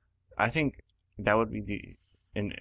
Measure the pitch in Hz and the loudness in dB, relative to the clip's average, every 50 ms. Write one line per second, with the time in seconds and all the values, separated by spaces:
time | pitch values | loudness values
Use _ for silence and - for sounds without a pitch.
0 | _ _ _ _ _ _ - - 104 113 120 160 151 131 - - - _ _ _ | _ _ _ _ _ _ -2 0 0 2 2 2 0 0 -2 -4 -12 _ _ _
1 | _ _ _ - 101 107 104 110 113 110 113 107 101 104 104 - - 92 90 - | _ _ _ -2 2 4 4 4 4 0 -2 -6 -6 -6 -6 -8 -8 -12 -18 -20
2 | _ _ _ _ _ _ - 107 104 101 - - | _ _ _ _ _ _ -6 -4 -4 -4 -6 -10